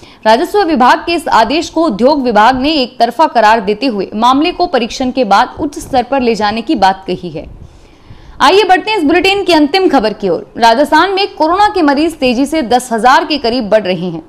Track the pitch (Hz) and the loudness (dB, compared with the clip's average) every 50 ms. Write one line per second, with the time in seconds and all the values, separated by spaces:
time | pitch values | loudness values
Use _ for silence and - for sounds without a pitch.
0 | - - - - - 220 226 254 359 - 403 415 381 320 311 226 247 262 320 311 | -20 -20 -12 -2 0 2 2 2 2 0 -2 -2 0 0 2 2 2 2 2 0
1 | - 339 339 320 - 262 - 220 220 208 285 339 302 - - 320 339 294 202 180 | 0 -2 -4 -4 -2 0 2 2 2 2 0 -2 -4 -2 -2 -2 0 0 0 2
2 | 240 277 311 285 247 247 202 208 214 247 269 254 262 302 330 285 247 - - - | 2 2 2 0 0 0 2 4 4 4 2 2 0 -2 0 -2 -2 -2 -2 -2
3 | 233 233 - - 311 302 - 233 214 208 226 233 190 202 208 208 269 277 214 196 | -2 0 0 0 0 0 2 2 4 4 4 2 0 -2 -4 -2 -2 -4 -2 -4
4 | - - - 214 233 247 269 285 320 359 330 - 359 - 269 240 240 - - - | -6 -6 -4 0 0 2 2 2 0 -2 -2 -2 -2 -2 -2 -2 -2 -4 -6 -4
5 | 262 254 240 269 247 196 196 214 262 294 - - 311 285 - 330 - - 277 254 | -4 -4 -2 -2 0 2 2 2 0 0 -4 -8 -8 -8 -8 -10 -8 -4 -2 -2
6 | 233 - 269 269 247 233 226 185 214 208 220 226 220 302 320 208 196 190 190 190 | -2 -2 -2 -2 0 -2 -2 -2 -2 -4 -4 -4 -4 -4 -2 0 0 0 0 -2
7 | - 175 185 180 180 170 147 - - - - - - - - - - - - _ | -6 -8 -8 -8 -8 -12 -12 -14 -14 -16 -18 -20 -20 -20 -20 -20 -20 -20 -20 _
8 | - - - - - - - - - 285 381 403 427 370 370 - - 427 440 403 | -20 -20 -20 -20 -20 -12 -4 0 2 4 4 4 4 2 2 0 0 -2 -2 0
9 | 302 277 330 359 320 381 392 403 381 359 330 302 294 285 - 381 381 - - 262 | 0 0 0 2 2 0 0 -2 0 0 2 2 2 2 2 0 0 2 0 0
10 | 202 214 202 - 202 180 160 - - - - - 233 226 226 269 294 - 311 311 | 0 -2 -4 -4 -4 -4 -4 -4 -6 -10 -4 2 2 4 4 4 2 2 2 2
11 | 359 392 392 381 403 403 - - 311 320 359 403 415 427 370 370 311 285 277 285 | 2 2 0 -2 -2 -4 -2 -2 -2 0 2 2 0 0 0 0 0 2 2 0
12 | 320 339 330 - 269 254 226 240 277 269 311 320 247 202 240 254 247 - 226 220 | 0 -2 -2 -2 -2 0 0 0 -2 -2 -2 -4 -2 0 0 -2 -2 -2 -2 0
13 | 220 254 285 330 339 294 302 - - 226 240 262 208 185 208 220 190 180 185 160 | 2 4 4 2 2 -2 -4 -4 -2 -2 -2 -2 -2 0 0 0 0 0 -4 -4
14 | 185 180 160 160 - | -4 -6 -8 -8 -8